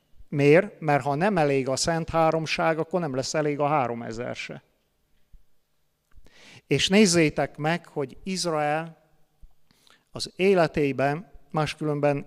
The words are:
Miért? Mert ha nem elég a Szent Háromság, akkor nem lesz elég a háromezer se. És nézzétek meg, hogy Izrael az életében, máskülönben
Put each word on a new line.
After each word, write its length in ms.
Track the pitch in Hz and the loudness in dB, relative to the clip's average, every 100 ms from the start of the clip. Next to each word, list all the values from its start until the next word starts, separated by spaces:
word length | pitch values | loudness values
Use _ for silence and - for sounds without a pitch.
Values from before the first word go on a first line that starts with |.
| _ - - | _ -20 -8
Miért? 520 | 147 143 160 202 - | 2 6 6 4 -6
Mert 220 | 156 143 | 0 0
ha 120 | 143 | 0
nem 240 | 143 202 185 | -2 0 2
elég 300 | 147 139 131 | 2 0 -2
a 80 | 131 | -2
Szent 320 | - 165 165 | -2 -2 -2
Háromság, 680 | 165 160 160 156 - 165 160 | 2 2 2 -2 -2 0 0
akkor 220 | 156 185 | -2 -4
nem 140 | 160 | -2
lesz 200 | 131 127 | -4 -4
elég 260 | 160 151 143 | -2 -2 0
a 60 | 143 | 0
háromezer 720 | 151 120 117 120 113 123 123 | 0 0 -4 -8 -10 -10 -10
se. 260 | - 143 _ _ _ _ _ _ _ - _ _ _ _ _ _ _ - - - - - - | -12 -16 _ _ _ _ _ _ _ -20 _ _ _ _ _ _ _ -20 -20 -20 -20 -16 -4
És 220 | 143 - | -2 2
nézzétek 680 | 196 208 170 151 - 139 - | 4 6 6 2 0 -6 -4
meg, 300 | 151 170 - | -4 -4 -6
hogy 300 | 156 135 - | -8 -8 -8
Izrael 720 | 196 185 170 156 147 151 165 165 _ _ _ _ - _ _ _ _ _ _ | -8 -6 -4 -2 0 -2 -4 -14 _ _ _ _ -20 _ _ _ _ _ _
az 220 | 120 - - | -12 -10 -2
életében, 920 | 190 185 156 165 143 131 139 151 - - - | 2 4 2 0 -2 0 -2 -2 -8 -20 -8
máskülönben 760 | 156 147 - 151 147 147 143 | -4 -4 -4 -4 0 0 0